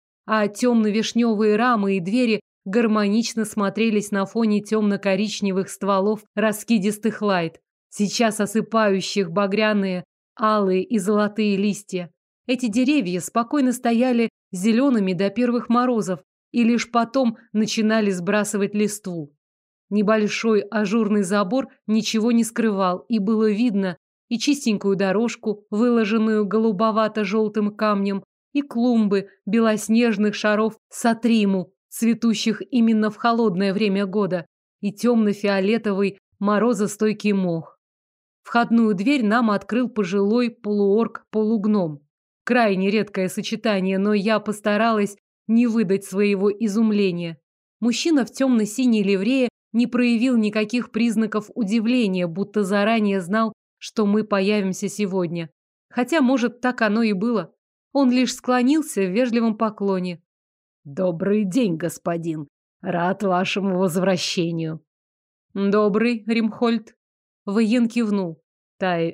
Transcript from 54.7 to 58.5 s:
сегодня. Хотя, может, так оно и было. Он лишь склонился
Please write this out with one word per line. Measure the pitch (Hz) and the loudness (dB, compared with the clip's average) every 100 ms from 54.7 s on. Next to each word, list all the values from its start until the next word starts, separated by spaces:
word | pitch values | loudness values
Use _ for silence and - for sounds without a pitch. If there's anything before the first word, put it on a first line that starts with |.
| 185 196 | -4 -6
сегодня. | - 202 190 170 170 160 _ _ _ _ | -4 -4 -2 -4 -6 -10 _ _ _ _
Хотя, | - 240 330 | -6 0 2
может, | 247 262 240 - | 2 2 -2 -2
так | 247 247 | -4 0
оно | 220 214 | 0 2
и | 226 | 0
было. | 190 233 220 165 _ _ _ _ | 0 -2 -2 -4 _ _ _ _
Он | 277 262 | 0 2
лишь | 247 247 | 2 0
склонился | - - | -2 -2